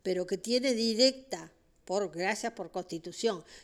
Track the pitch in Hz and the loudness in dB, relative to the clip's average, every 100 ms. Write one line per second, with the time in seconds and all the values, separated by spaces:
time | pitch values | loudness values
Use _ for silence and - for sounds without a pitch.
0 | 190 180 180 190 220 247 269 226 226 214 | -2 -2 -2 -4 0 2 2 2 2 6
1 | 262 262 - 170 160 _ _ _ - 196 | 4 4 -8 -10 -10 _ _ _ -4 -2
2 | 208 170 185 214 240 214 165 185 - 165 | -2 -2 -2 -2 -4 -6 -8 -6 -6 -8
3 | 175 - 226 180 - - | -10 -2 0 0 -8 -20